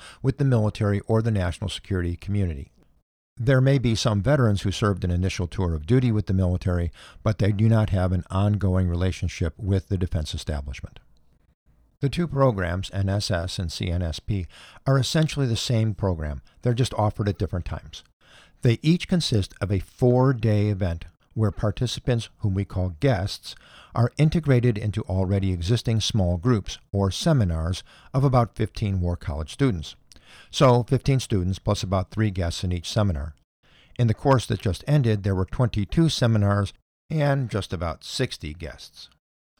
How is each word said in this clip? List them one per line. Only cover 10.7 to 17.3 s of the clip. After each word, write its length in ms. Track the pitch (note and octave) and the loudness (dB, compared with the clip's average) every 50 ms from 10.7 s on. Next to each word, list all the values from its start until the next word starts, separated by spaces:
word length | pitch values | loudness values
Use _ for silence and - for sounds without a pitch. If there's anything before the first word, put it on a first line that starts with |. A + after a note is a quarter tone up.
| C2 - - - - - - _ _ _ _ _ _ _ _ _ _ _ _ _ _ _ _ _ _ _ - | -10 -12 -14 -16 -18 -20 -20 _ _ _ _ _ _ _ _ _ _ _ _ _ _ _ _ _ _ _ -4
The 80 | C#3 | -2
two 180 | - E3 F3 D3+ | -2 -2 -4 -2
programs, 640 | C#3+ C3+ C#3 C3 A2 F#2+ F2+ E2+ E2+ F#2 F#2+ - - | 2 2 4 4 4 2 0 -2 -2 -4 -6 -6 -4
N 160 | G2 G2 G2 | -2 -2 0
S 220 | F#2+ G#2 G#2+ - | 0 -2 -2 -2
S 280 | G2 E2+ E2+ F2+ - - | -2 -2 -2 -4 -6 -6
and 140 | F#2+ E2 - | -6 -6 -6
C 180 | - - F2+ | -4 -4 -2
N 120 | E2+ F2 F2+ | -2 -2 -2
S 180 | E2 D#2+ - | -4 -4 -6
P, 260 | - - A2 G2 F2+ - - - - - - - - | -6 -4 -4 -4 -4 -6 -12 -18 -20 -20 -20 -6 -2
are 120 | - C3+ C3+ | 0 2 2
essentially 480 | B2 - - E3 D#3 D3 - C#3+ C#3 | 2 2 2 2 0 0 0 -2 -2
the 100 | B2 A2+ | 0 0
same 380 | G#2+ - - B2 A2 A2 A2 G2+ | -2 -2 0 0 0 0 0 0
program. 480 | - - G2 F2+ D#2 D#2+ D2+ C#2+ B1+ - - _ - | 0 0 -2 0 -2 -4 -6 -6 -8 -10 -16 _ -4
They're 140 | - B2 A#2+ | -2 0 0
just 180 | A2+ C3 - - | 2 0 -2 0
offered 380 | - G#2+ G#2+ - - A2 G2+ | 0 0 0 0 0 -2 -2